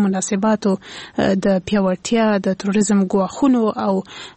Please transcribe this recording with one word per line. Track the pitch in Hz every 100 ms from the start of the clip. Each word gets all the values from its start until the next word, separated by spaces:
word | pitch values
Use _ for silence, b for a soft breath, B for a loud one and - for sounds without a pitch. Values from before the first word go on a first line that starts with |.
| 202
مناسباتو، | 190 - 202 220 214 202 190 B B B - 208 196 202
د | 190 175
پیاوړتیا، | 208 190 185 - 226 220 202 190
د | 190
تروریزم | 202 202 202 202 185
ګواښونو | 202 185 - 277 247 214 - 214
او، | 190 B B B